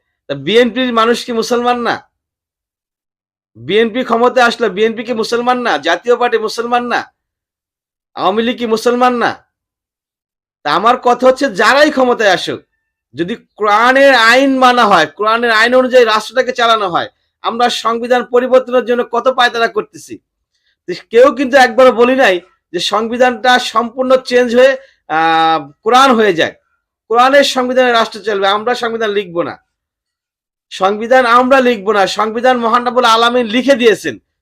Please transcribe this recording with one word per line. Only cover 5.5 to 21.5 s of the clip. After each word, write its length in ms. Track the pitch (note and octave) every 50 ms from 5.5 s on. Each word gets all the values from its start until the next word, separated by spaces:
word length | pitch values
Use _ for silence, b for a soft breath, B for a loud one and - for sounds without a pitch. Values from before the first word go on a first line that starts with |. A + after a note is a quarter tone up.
| B3 B3
না? 200 | A#3+ A3 D#3+ C#3+
জাতীয় 380 | C#4 E3 F3 F3 - A#3+ A#3+
পার্টি 220 | A3+ A#3+ A#3+ A3+ A3
মুসলমান 460 | G#3+ G#3 - A#3 A3+ A#3+ B3 A#3+ A#3+
না? 280 | A#3+ G#3+ C3 G#2 - _ _ _ _ _ _ _ _ _ _ _ _ _ _ _ _ _ _ _ _ _
আওয়ামী 280 | A#2+ D3+ F3+ G3+ A3+
লীগ 160 | A3+ B3 B3 -
কি 80 | A#3+
মুসলমান 480 | A3 A3+ A3+ - A#3+ A#3+ B3 B3+ B3+ B3
না? 300 | A#3 G#3 C#3 - - _ _ _ _ _ _ _ _ _ _ _ _ _ _ _ _ _ _ _ _ _ _ _ _
তা 120 | - C#3+ D3+
আমার 220 | F3 G#3 A#3 B3
কথা 300 | B3+ - A#3+ A#3+ A#3+ B3+
হচ্ছে 280 | B3+ B3+ - C#4+ C4+ F#3+
যারাই 360 | F3 G#3+ A3 B3+ C#4+ D4+ D4+
ক্ষমতায় 400 | D4 C4 B3+ B3 A#3 - A3 G3
আসুক, 300 | F3 E3+ - D#3 A#2+ - - _ _ _ _ _ _ _ _ _ -
যদি 200 | C3 F3 F3+ A#3 - _ _ _
কোরআনের 580 | - G#3 G#3 G3+ G#3+ A#3 B3 C4 C4+ C#4 C#4 C4
আইন 440 | A#3 A3+ A3+ A#3+ C4 C#4 C4+ C4+ B3+
মানা 260 | B3+ B3 B3 B3 A3+
হয়, 200 | G3+ F#3+ E3+ D#3
কোরআনের 440 | D3+ - - G#3 G#3+ A3+ A#3 A#3+ A#3+
আইন 240 | A3 G#3+ A3+ A#3+ B3
অনুযায়ী 300 | B3+ C4 B3 B3 B3+ A#3+
রাষ্ট্রটাকে 480 | A3 G#3+ G#3+ - - A3+ C4 A#3 B3
চালানো 360 | B3+ B3 A#3 A#3 A3+ A3 G3+ F3+
হয়, 200 | E3 C#3+ A#2 - - _ _ _ _ _
আমরা 300 | - F#3+ A3+ A#3 A#3+ A#3+
সংবিধান 540 | - - - A3+ A#3 A#3 A#3+ A#3+ B3+ B3 A#3
পরিবর্তনের 600 | - A#3+ B3 B3+ B3+ B3+ C4 B3+ B3 B3 B3+ A#3+
জন্য 200 | A#3+ A#3+ A#3+ A#3
কত 240 | - A#3+ A#3 A#3 C4
পায়তারা 400 | B3+ B3+ A#3+ A#3+ A3+ A#3 A3+ G3+
করতেছি। 500 | - G#3+ - - - D3 - - A2 - _ _ _ _ _ _ _ _ _ _ _ _ _
তো 60 | - F3+ - - _
কেউ 240 | A3 A#3 B3+ D4 A#3
কিন্তু 220 | B3 C#4+ B3